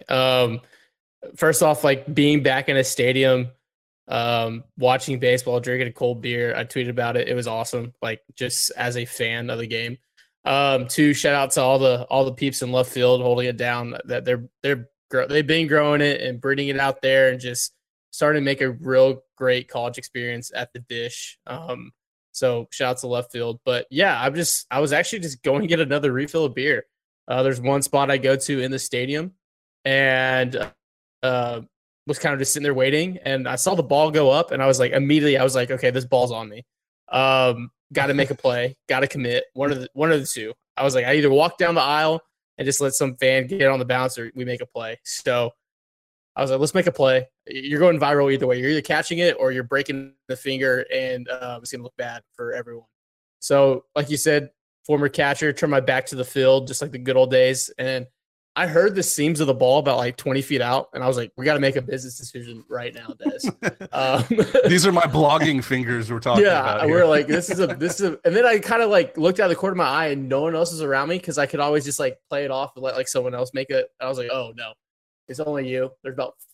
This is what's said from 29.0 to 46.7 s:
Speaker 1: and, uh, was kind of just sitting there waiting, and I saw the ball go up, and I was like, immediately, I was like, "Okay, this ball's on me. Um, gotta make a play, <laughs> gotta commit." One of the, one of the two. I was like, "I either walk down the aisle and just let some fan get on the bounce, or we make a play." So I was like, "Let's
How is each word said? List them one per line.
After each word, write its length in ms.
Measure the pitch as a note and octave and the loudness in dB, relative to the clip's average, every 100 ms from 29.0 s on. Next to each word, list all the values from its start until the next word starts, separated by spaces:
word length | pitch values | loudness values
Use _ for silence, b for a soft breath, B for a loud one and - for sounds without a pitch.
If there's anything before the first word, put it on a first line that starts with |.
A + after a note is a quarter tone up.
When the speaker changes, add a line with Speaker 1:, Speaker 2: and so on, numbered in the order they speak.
| C3 D3+ F3+ - _ _ _ _ | -4 -6 -8 -14 _ _ _ _
Speaker 1:
and, 720 | C3+ C3+ C3+ C3 C3 C3 B2+ B2 - - _ _ _ _ | 0 2 4 2 2 2 0 -4 -8 -12 _ _ _ _
uh, 380 | C3 B2+ A#2+ A#2+ - _ _ _ - | -2 0 -2 -6 -12 _ _ _ -8
was 120 | C#3+ | -4
kind 120 | D3+ | -2
of 60 | C#3 | -2
just 140 | C3+ | -2
sitting 100 | D3 | -2
there 100 | C#3+ | 0
waiting, 460 | C3 C3 D3 F3+ F3+ | 2 2 2 -2 -6
and 240 | C3+ C3+ B2+ | -4 -4 -4
I 80 | B2+ | -2
saw 180 | - | 0
the 80 | F3 | 0
ball 300 | C3+ C#3+ D#3 | 2 2 4
go 180 | D3+ C#3 | 4 4
up, 220 | C#3+ E3+ | 4 2
and 100 | C3 | 2
I 40 | C3+ | 2
was 120 | B2+ | 4
like, 140 | B2 | 2
immediately, 440 | C#3 C#3 D3+ D3 C3 | 2 4 4 4 4
I 60 | |
was 140 | B2+ B2+ | 2 2
like, 160 | B2 | -2
"Okay, 180 | C3 B2+ | 0 0
this 140 | B2 | 0
ball's 260 | B2 B2+ B2 | 0 2 2
on 180 | A2+ A2 | -2 -10
me. 160 | G#2+ - _ _ _ - | -16 -20 _ _ _ -4
Um, 600 | C3 C3+ C3 B2+ A#2 A#2+ _ _ | 0 4 4 4 0 -6 _ _
gotta 220 | C#3+ C#3 | -2 0
make 160 | C#3 C3+ | 0 -2
a 60 | C#3 | -2
play, 400 | C3 B2 B2+ - | -2 0 -2 -6
<laughs> 60 | - | -4
gotta 200 | C3 C3+ | -2 -2
commit." 380 | D3 A#2+ B2 - | -2 -2 -2 -4
One 180 | B2+ C#3+ | -4 -2
of 80 | C3+ | -4
the, 80 | B2 | -6
one 200 | C3+ D#3+ | -2 2
of 80 | D#3 | 2
the 60 | C3 | 0
two. 260 | B2 A2 - _ - | -8 -10 -12 _ -2
I 80 | |
was 100 | C3+ | 0
like, 100 | B2+ | 0
"I 100 | B2 D3+ | 2 4
either 140 | D3 | 4
walk 280 | C#3 E3+ - | 4 4 2
down 160 | E3+ | 0
the 60 | E3+ | 2
aisle 400 | C3+ D3+ D#3 E3 - _ _ - | 2 2 2 0 -6 _ _ -6
and 60 | |
just 160 | C3+ C3+ | -4 0
let 140 | C#3+ | 0
some 220 | - C#3 B2+ | 0 -2 0
fan 320 | C3 C3 B2+ | 2 2 0
get 180 | G3 C3+ | 2 2
on 120 | C3+ | 2
the 40 | |
bounce, 340 | B2 B2+ B2+ B2 | 0 0 -2 -4
or 120 | A#2 B2+ | -10 -10
we 80 | |
make 160 | B2 B2 | -8 -8
a 60 | A#2+ | -10
play." 340 | A#2 A2+ A#2 | -10 -10 -12
So 480 | - - C3+ B2 A#2+ - _ _ _ _ _ _ _ - | -12 -6 -2 0 -2 -6 _ _ _ _ _ _ _ -4
I 60 | |
was 80 | C3+ | 0
like, 80 | C3+ | 0
"Let's 140 | D3+ | 2